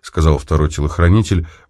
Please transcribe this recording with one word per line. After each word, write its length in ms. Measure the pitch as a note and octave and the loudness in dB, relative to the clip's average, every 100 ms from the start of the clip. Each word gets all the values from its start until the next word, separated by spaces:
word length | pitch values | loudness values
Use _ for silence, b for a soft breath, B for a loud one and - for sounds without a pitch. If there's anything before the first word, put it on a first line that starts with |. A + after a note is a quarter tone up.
сказал 380 | - - D#2+ D2 | -10 0 2 0
второй 320 | - D2+ D2+ | 0 -2 -2
телохранитель, 760 | D2 D2 - E2+ G#2 G#2 F2+ E2 B | -2 -6 0 2 2 2 -2 -4 B